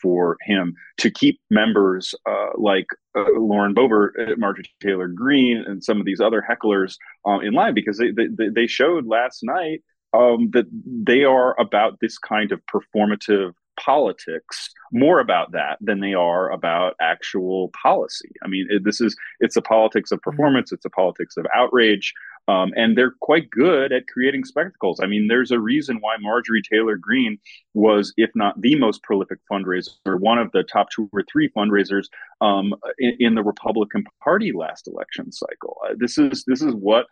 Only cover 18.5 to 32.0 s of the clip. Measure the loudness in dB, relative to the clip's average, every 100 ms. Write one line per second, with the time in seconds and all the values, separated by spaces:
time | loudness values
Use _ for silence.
18.5 | -6 -2 -2 -2 0 -2 -2 -14 -2 0
19.5 | 0 2 4 4 0 -2 -6 -6 0 2
20.5 | 2 0 -8 -8 -2 -2 -2 -10 -8 -2
21.5 | 0 2 4 4 2 -2 -10 -20 -12 -2
22.5 | 0 0 0 2 4 2 0 0 0 0
23.5 | 0 2 2 0 -2 -4 -2 -2 -2 -6
24.5 | -4 -6 -4 -4 -2 -2 0 2 2 2
25.5 | 0 0 -2 -2 -6 -4 -6 -2 -2 0
26.5 | -4 0 0 0 -2 -2 0 0 -4 -14
27.5 | -20 _ 2 4 4 2 0 0 2 -2
28.5 | 0 0 2 2 0 -2 -2 -2 -8 -6
29.5 | -6 -4 -4 -6 -10 -4 0 2 2 2
30.5 | 0 0 0 0 -2 -6 -6 -2 0 0
31.5 | 0 0 2 2 -2